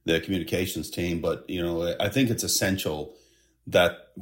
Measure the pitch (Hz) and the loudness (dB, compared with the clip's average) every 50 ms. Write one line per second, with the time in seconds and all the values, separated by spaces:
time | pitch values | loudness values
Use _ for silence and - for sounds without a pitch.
0 | - - 82 82 - - 95 90 82 80 104 90 92 92 - 80 76 - - - | 0 2 2 2 2 0 -2 -2 -2 0 -2 -2 0 -2 -4 -6 -6 -6 -4 -4
1 | 87 87 85 82 78 85 78 - - - 92 90 85 85 85 82 85 85 82 - | -2 -2 -2 0 0 -2 -2 -2 -4 -6 -4 -2 -2 -2 -2 -2 -2 -2 -2 0
2 | 95 104 - 135 135 113 110 - - 90 - - 104 95 95 98 - - 78 76 | -2 0 2 2 2 2 2 0 -2 0 0 0 2 2 0 0 -2 -2 -4 -4
3 | 76 - - - _ _ _ _ _ _ _ _ - - - 92 87 85 - - | -6 -10 -14 -20 _ _ _ _ _ _ _ _ -4 2 4 6 6 4 2 -2
4 | - - - - | -14 -20 -18 -18